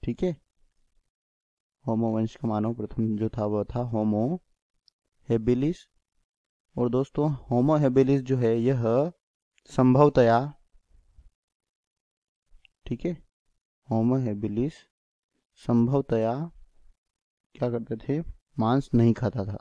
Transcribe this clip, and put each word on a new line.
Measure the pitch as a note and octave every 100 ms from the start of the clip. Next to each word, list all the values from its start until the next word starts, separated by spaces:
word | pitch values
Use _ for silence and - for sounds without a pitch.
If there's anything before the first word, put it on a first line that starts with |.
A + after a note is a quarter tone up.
ठीक | - A#2
है, | F#3 D#3+ _ _ _ _ _ _ _ _ _ _ _ _ _ _
होमो | B2+ A2 A2+
वंश | A2 A2 -
का | A#2
मानव | G#2+ A2
प्रथम | A#2 G#2 - A2 G#2+
जो | A2
था, | A#2 G#2
वह | G#2
था | G2+ B2
होमो | B2 A2+ G#2+ G#2 A#2+ F3+ _ _ _ _ _ _ _ _ -
हैबिलिस। | A#2 A2+ B2 C#3+ F3+ _ _ _ _ _ _ _ _ _ -
और | B2
दोस्तों, | B2 C#3 - D3+ C#3 -
होमो | B2 C3+ D#3
हैबिलिस | C#3+ B2+ C3 C#3
जो | B2+ C3
है, | A#2 A#2
यह | A#2 C3+ A2+ A#2+ D#3+ - _ _ _ _ _
संभवतया, | - B2+ B2+ D3 C#3 A#2+ A#2 C#3+ D3 _ _ _ _ _ - - _ _ _ _ _ _ _ _ _ _ _ _ - _ _ -
ठीक | A#2+ E3+
है, | E3+ _ _ _ _ _ _ _
होमो | A2+ A2+ C3
हैबिलिस | B2 G#2 G#2+ G#2 C3+ - _ _ _ _ _ _ _ _
संभवतया | - A#2+ A#2 C#3 C#3 A2+ A2 B2+ E3 - - _ - _ _ _ _ _ _
क्या | - B2
करते | A#2 A2+ A2+
थे? | - C#3+ E3+ - _ -
मांस | A2+ C3+ -
नहीं | A#2+ A#2
खाता | A2 A#2+ -
था। | G2 G2+